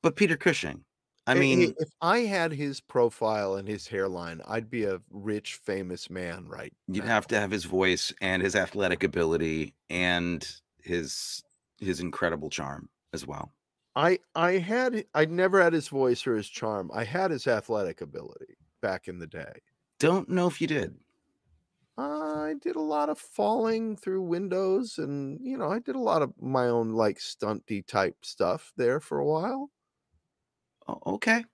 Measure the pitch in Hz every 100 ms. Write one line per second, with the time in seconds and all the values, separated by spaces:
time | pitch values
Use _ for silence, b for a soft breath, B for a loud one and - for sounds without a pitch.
0 | 254 247 202 156 185 151 85 - _ _
1 | _ _ - 131 139 180 170 - 156 _
2 | 165 226 226 196 165 143 147 135 _ 131
3 | 120 - 110 110 98 98 98 104 - 98
4 | 95 90 85 82 - 113 110 120 104 92
5 | _ 101 101 104 - - - 98 92 87
6 | - 92 90 87 87 85 - _ - 95
7 | 101 110 - 110 101 101 85 92 92 87
8 | - - 95 92 95 98 90 104 95 90
9 | 95 85 82 82 80 78 78 _ _ 85
10 | 90 87 87 82 - - _ _ - 87
11 | 73 - - - _ _ _ _ 98 87
12 | 87 - 87 82 73 - 71 69 - _
13 | _ 78 71 - - _ _ _ _ 135
14 | 165 185 _ 160 170 190 175 233 254 220
15 | - 147 160 175 185 196 170 165 - 139
16 | 131 123 - 113 101 - 113 104 90 98
17 | 110 165 190 143 - 110 - 110 92 80
18 | 80 71 76 - - - _ _ 107 92
19 | - 90 82 85 73 - _ _ _ _
20 | 151 185 - 180 175 - 170 147 82 -
21 | _ _ _ _ _ _ _ _ _ -
22 | 277 302 311 302 302 294 349 320 311 294
23 | 294 302 - - 208 226 220 226 226 208
24 | - 190 180 175 196 185 190 190 240 -
25 | 147 143 135 151 262 262 160 214 240 262
26 | 226 165 139 - 127 131 123 117 113 110
27 | 110 - - - 107 107 _ 104 - 107
28 | 95 - - - 90 123 - - 120 139
29 | - 147 143 156 196 269 285 _ _ _
30 | _ _ _ _ _ _ _ _ - -
31 | - 220 220 226 233